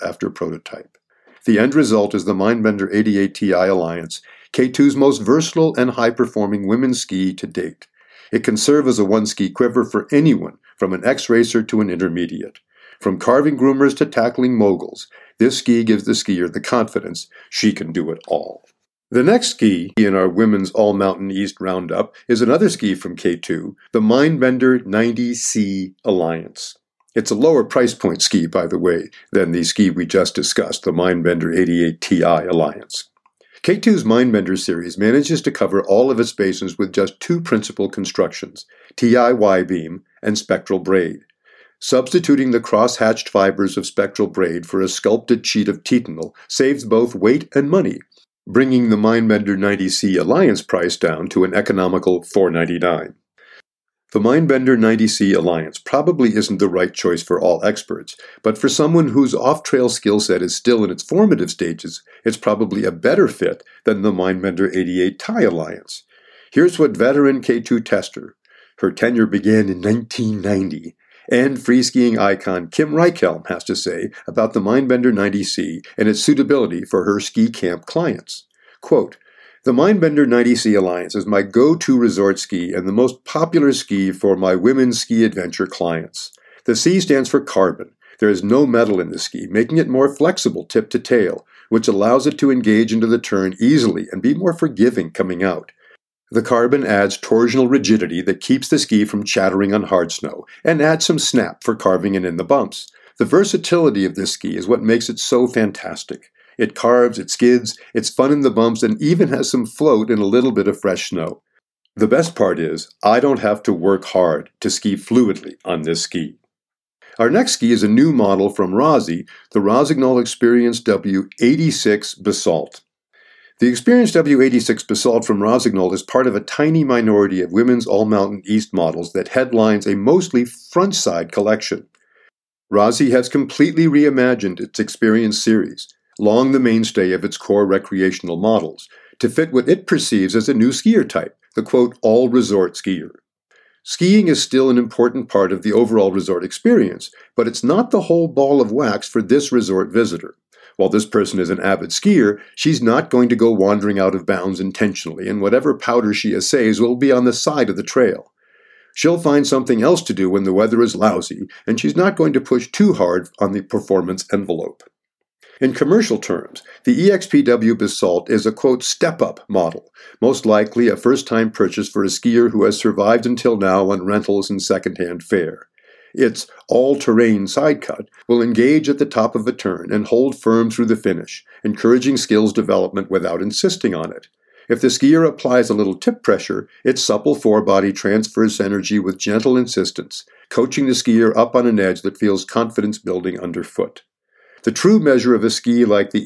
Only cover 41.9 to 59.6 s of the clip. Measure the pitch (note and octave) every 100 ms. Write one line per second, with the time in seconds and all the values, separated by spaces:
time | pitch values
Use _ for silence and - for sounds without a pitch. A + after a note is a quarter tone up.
41.9 | B2+ B2+ F3+ E3 C#3 C3 A#2 - G#2+ A#2+
42.9 | - A2 A2+ - G2+ G2 F#2+ F#2+ G2 -
43.9 | - G2+ - G2+ G2 F2 E2+ E2 F#2+ F#2
44.9 | - A#2 A2 - A#2 - G#2+ G2+ G2 -
45.9 | B2 - D#2+ D#2+ _ - - C3+ C#3 A2
46.9 | A2+ A#2+ G2 G#2 C#3+ - C#3 C#3+ F#3+ A#2+
47.9 | - - _ _ _ - B2 C3 B2+ A#2
48.9 | G#2+ G#2+ A2+ A2+ G#2+ G2+ F#2+ G2+ G2 F#2
49.9 | - G2+ F2+ F2 D3+ E3+ G2+ - F2+ F2
50.9 | - E2+ D#2 F#2 - F#2 G2 G#2 G2 F#2
51.9 | F#2 F#2 F2+ - G2+ F2+ E2 F2 F2 F2+
52.9 | D#2 E2 - _ _ _ - _ _ _
53.9 | _ _ G#2 A2 D3 D3+ C3 B2+ A#2+ A2
54.9 | A2+ A2 - G2 F#2 E2+ E2 D#2 - -
55.9 | C3+ D3+ D3+ A#2 G#2 - F#2+ G2 F2+ F2+
56.9 | - F#2 E2 - E2+ F2+ E2 G2+ A2 -
57.9 | E2 - - - - A2 A2 C3+ - D#3
58.9 | E3+ D3 B2 B2+ - B2 -